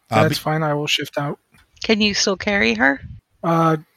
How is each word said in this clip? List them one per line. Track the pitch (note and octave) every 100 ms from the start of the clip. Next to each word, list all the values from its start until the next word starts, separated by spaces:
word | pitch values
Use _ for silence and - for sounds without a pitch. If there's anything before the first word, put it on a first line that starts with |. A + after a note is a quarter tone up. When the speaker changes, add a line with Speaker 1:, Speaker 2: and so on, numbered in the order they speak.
| _
Speaker 1:
Uh, | A2
Speaker 2:
That's | D#3 -
Speaker 1:
but |
Speaker 2:
fine. | D#3 D#3
I | D#3
will | D3 D3
shift | - D3 D3
out. | C#3+ - _ _ _ _
Speaker 3:
Can | - G#3+
you | G#3+
still | G3 G#3 F#3
carry | G#3+ G3+ A3
her? | A3 C4+ C#4 - - _ _
Speaker 2:
Uh, | E3+ E3 E3 D#3 -